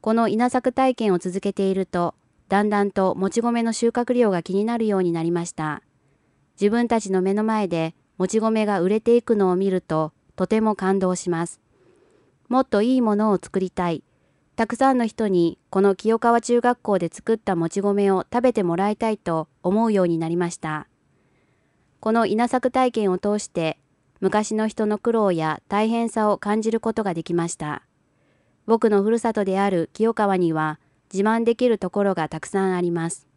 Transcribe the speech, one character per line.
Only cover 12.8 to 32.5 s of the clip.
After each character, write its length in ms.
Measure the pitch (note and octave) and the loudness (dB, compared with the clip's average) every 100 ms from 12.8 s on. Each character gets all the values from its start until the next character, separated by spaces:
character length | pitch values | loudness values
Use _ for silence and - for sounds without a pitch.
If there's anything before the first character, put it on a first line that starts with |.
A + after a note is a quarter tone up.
い 140 | A3+ C4 | 2 2
い 60 | |
も 120 | A#3 | 2
の 160 | G#3 G#3+ | 2 2
を 80 | F#3+ | 0
作 180 | - G3 | -2 -4
り 100 | F#3 | -4
た 200 | - F3 | -4 -4
い。 120 | D#3+ - _ _ _ _ - | -4 -8 _ _ _ _ -6
た 100 | A3+ | -4
く 100 | A#3+ | 2
さ 160 | C4+ | 2
ん 60 | B3+ | 2
の 80 | A#3 | 0
人 220 | - G#3+ | -2 0
に 300 | F#3 E3+ - _ | 2 2 -2 _
こ 140 | F#3+ | 2
の 120 | G3+ | 2
清 240 | F#3+ G#3+ A3+ | 2 0 0
川 220 | A#3 A#3 | 2 2
中 200 | A3+ A#3+ | 2 2
学 200 | A#3+ B3 | 2 0
校 180 | - G3 | 0 -2
で 120 | E3+ | -2
作 220 | - - | -8 -4
っ 40 | A3+ | -2
た 180 | - F3+ | -2 -2
も 120 | E3 | -2
ち 140 | G3+ | -2
米 280 | G3+ G3+ G3+ | 0 2 2
を 140 | F#3+ - | 2 0
食 100 | A#3+ | 0
べ 100 | B3 | 2
て 80 | A3+ | 2
も 140 | F3+ E3 | 0 0
ら 120 | G3 | -2
い 80 | G#3+ | -2
た 140 | A3+ | -4
い 80 | G#3+ | -4
と 300 | - E3 D#3 _ | -4 -4 -6 _
思 220 | F3+ G3+ | -2 0
う 80 | A3+ | 2
よ 120 | G#3 | 2
う 20 | F3+ | 2
に 100 | E3 | 0
な 120 | E3 | -2
り 80 | E3+ | -2
ま 120 | F3 | -4
し 60 | E3+ | -6
た。 320 | D#3 D3+ - _ _ _ _ _ _ _ _ _ _ _ | -8 -8 -10 _ _ _ _ _ _ _ _ _ _ _
こ 120 | A3 | -2
の 120 | A3+ | 0
稲 240 | A3+ G#3+ A#3+ | 0 0 0
作 220 | B3+ B3+ | 0 0
体 200 | C4 B3+ | 0 0
験 220 | A#3 G3+ | 0 0
を 60 | F#3 | 0
通 200 | G#3 G#3 | -2 -2
し 100 | - | -4
て、 300 | - D#3+ - _ _ _ _ | -4 -4 -4 _ _ _ _
昔 340 | F#3+ G#3 G#3+ | 0 0 -2
の 120 | G#3+ A3 | -2 -4
人 200 | - G#3+ | -2 -2
の 100 | G#3 | -2
苦 140 | - | 0
労 200 | A3+ G#3 | 0 2
や 280 | F3 D#3 D#3 _ | 0 -2 -4 _
大 200 | G3+ A3 | -2 0
変 200 | A3+ A#3 | 0 -2
さ 240 | A3+ G#3+ | 0 0
を 60 | G3+ | 0
感 240 | G#3 G#3+ | -2 -2
じ 80 | A3 | 0
る 100 | A3+ | -2
こ 140 | A3+ | -2
と 100 | A3+ | -2
が 80 | G3+ | -4
で 100 | E3 | -4
き 120 | E3 | -4
ま 140 | E3+ E3+ | -2 -2
し 80 | - | -6
た。 260 | D3+ D3+ _ _ _ _ _ _ _ _ | -8 -10 _ _ _ _ _ _ _ _
僕 240 | - A3+ A3+ | 0 2 4
の 140 | G#3 | 4
ふ 80 | G3+ | 2
る 80 | A3+ | 0
さ 160 | A#3 | 0
と 100 | G#3+ | -2
で 160 | G3 F#3+ | 0 0
あ 80 | G3+ | 0
る 220 | F#3 E3 | 0 -2
清 220 | - A3 | -2 -2
川 240 | A3+ G#3 F#3+ | 0 0 2
に 160 | F3 | 2
は 260 | D#3 D#3 D#3 _ _ _ | 0 -2 -4 _ _ _
自 100 | F#3 | -2
慢 220 | G#3 A3+ | 0 2
で 100 | A3+ | 0
き 140 | A#3 B3 | 2 2
る 80 | G#3+ | 0
と 140 | F#3 | -2
こ 140 | G#3 | 0
ろ 100 | G3+ | 0
が 140 | F3 D#3 | 0 -4
た 120 | G#3 | -6
く 60 | |
さ 200 | - | -6